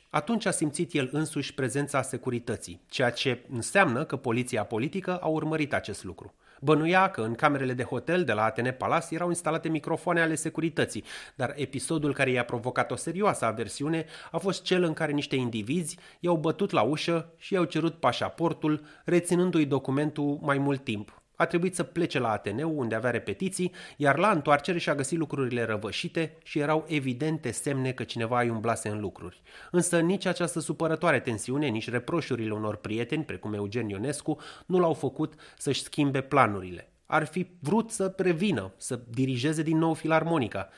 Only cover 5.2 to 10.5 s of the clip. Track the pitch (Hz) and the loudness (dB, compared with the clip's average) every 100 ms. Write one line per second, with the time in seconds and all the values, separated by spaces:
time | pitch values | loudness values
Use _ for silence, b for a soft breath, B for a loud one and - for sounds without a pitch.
5.2 | 156 156 156 156 139 98 - 95 95 - | 0 0 0 -2 0 -2 -4 -8 -10 -12
6.2 | - - b b 139 151 160 185 190 190 | -16 -20 b b 4 4 6 4 4 2
7.2 | 110 117 151 139 127 123 120 123 143 180 | -2 2 2 4 0 -2 -4 -4 0 0
8.2 | 127 107 110 120 123 - 104 156 165 165 | 2 2 2 2 -2 -2 0 0 -2 -4
9.2 | 175 170 156 160 160 156 - 165 185 170 | -2 -2 0 -2 0 -2 -2 -2 2 2
10.2 | 165 156 160 | 2 0 -4